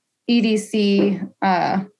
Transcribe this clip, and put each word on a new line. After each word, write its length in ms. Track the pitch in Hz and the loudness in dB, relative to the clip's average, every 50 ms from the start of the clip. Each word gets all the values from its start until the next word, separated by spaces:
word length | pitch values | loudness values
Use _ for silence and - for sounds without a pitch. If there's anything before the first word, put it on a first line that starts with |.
| _ _ _ _ _ - | _ _ _ _ _ 0
E 120 | 240 240 | 0 2
D 160 | 208 226 214 | 2 2 0
C, 640 | 214 208 - - 214 202 202 202 196 196 202 196 175 185 - - - | -2 -2 -4 -2 0 0 2 2 2 2 0 0 -4 -8 -10 -8 -4
uh, 420 | - 196 185 170 165 - - 190 190 - - | -2 0 0 0 0 0 -2 -2 -4 -6 -8